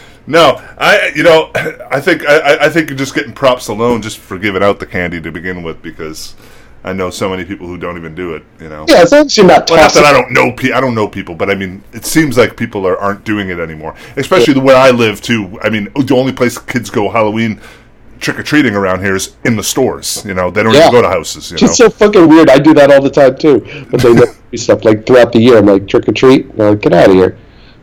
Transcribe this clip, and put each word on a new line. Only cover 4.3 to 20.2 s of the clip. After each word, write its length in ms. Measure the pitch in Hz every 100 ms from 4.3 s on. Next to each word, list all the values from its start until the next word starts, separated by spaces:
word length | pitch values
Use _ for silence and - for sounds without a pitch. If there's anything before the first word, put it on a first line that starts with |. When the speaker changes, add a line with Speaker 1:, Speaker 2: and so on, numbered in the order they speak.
| 92
Speaker 1:
giving 260 | 104 92
out 160 | 101 98
the 60 | 92
candy 340 | 95 87 85
to 100 | 80
begin 320 | 82 90 90
with, 180 | 82 78
because 540 | 82 78 78 78 - - - - - -
I 100 | 92
know 160 | 95 92
so 180 | - 101
many 160 | 92 87
people 220 | 98 87
who 100 | 87
don't 180 | 87 87
even 180 | 82 80
do 180 | 90
it, 100 | 76 - -
you 80 | 80
know? 180 | 76 78
Speaker 2:
Yeah, 120 | -
as 80 | -
long 140 | 285 294
as 100 | -
you're 80 | 185
not 240 | 147 -
Speaker 1:
Well, 100 | 160
not 140 | 151
that 80 | 151
Speaker 2:
tossing 40 | 147
Speaker 1:
I 60 | 135
don't 120 | 123
know 200 | 131 127
pe-, 200 | 117 127
I 100 | 117
don't 140 | 131 113
know 120 | 101
people, 280 | 98 90 82
but, 140 | 98
I 40 | 98
mean, 280 | 95 95 -
it 120 | 117 -
seems 320 | 160 156 120
like 180 | 107 -
people 300 | 113 104 95
are, 100 | 90
aren't 260 | 98 101
doing 260 | - 104 95
it 100 | 87
anymore. 340 | 82 78 78 - - -
Especially 380 | 135 185 - 131
Speaker 2:
Yeah. 80 |
Speaker 1:
where 120 | 135 127
I 140 | 135
live, 320 | 120 113 101
too. 380 | - 117 92 107
I 80 | 110
mean, 200 | 107 101 147
the 200 | 127 127
only 160 | 131
place 240 | 131 123 -
kids 320 | - 123 104
go 200 | 120 101
Halloween 500 | 110 107 110 113 101 - - _ _ - -
trick-or-treating 560 | - - 104 147 127 101
around 280 | 95 92
here 120 | 98 95
is 200 | - _ 135
in 100 | 107
the 60 |
stores, 600 | 92 - 131 71 - -